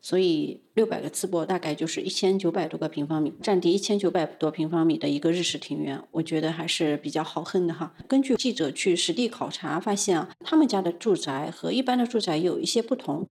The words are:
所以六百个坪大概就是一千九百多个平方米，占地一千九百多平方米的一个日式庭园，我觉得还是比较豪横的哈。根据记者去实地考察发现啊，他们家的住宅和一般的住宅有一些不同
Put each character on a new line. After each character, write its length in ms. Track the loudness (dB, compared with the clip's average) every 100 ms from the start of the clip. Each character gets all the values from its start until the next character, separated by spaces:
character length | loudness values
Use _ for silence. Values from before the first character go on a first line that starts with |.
所 160 | 0 2
以 420 | 2 2 -2 -8 _
六 120 | 0 0
百 140 | 0
个 100 | -6
坪 360 | -6 -2 -2 0
大 120 | -2
概 160 | -2
就 120 | -4 -4
是 140 | -4
一 80 | -4
千 280 | 0 2 2
九 140 | 2
百 160 | 0 -4
多 100 | -4
个 120 | -6
平 160 | -4 -2
方 140 | 0
米， 100 | -2 -2
占 200 | 0 2
地 100 | 4
一 60 | 2
千 200 | 2 0
九 140 | 2
百 140 | 0 -2
多 260 | -2 -4
平 160 | -2 -2
方 180 | 2 4
米 120 | 2
的 100 | 0
一 120 | 0
个 120 | 2
日 120 | 2
式 160 | 0 -4
庭 220 | -6 -6
园， 220 | -4 -6 -6
我 120 | -4
觉 180 | -2 0
得 100 | -2
还 160 | -2 -4
是 300 | 0 0 0
比 120 | -2
较 120 | -4
豪 200 | -4 -6
横 220 | -2 0 0
的 60 |
哈。 200 | -2 -8 -10 0
根 140 | 2
据 140 | 4 2
记 160 | 0
者 200 | 0 -2
去 240 | 0 2 2
实 180 | 2
地 160 | 0 -2
考 200 | -2 -8
察 300 | -6 -4 -2
发 160 | 0 0
现 240 | 2 0
啊， 100 | 0 -10
他 140 | 2 4
们 100 | 6
家 140 | 4
的 100 | 0
住 240 | 0 2 2
宅 340 | 0 -4 -6
和 200 | -6 -2
一 100 | 0
般 160 | 2 2
的 80 | 2
住 140 | 0
宅 160 | 0 2
有 240 | 2 0
一 60 | 0
些 160 | 0
不 120 | 0
同 320 | -2 -2 -4 -6